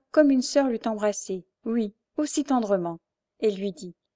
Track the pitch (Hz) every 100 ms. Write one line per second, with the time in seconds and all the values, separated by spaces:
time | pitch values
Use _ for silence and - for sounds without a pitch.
0 | _ 311 294 262 240 285 269 226 233 208
1 | 208 202 - 185 - _ 226 233 208 -
2 | _ - 302 302 277 254 208 196 170 165
3 | _ _ _ - 220 190 196 - 180 -
4 | _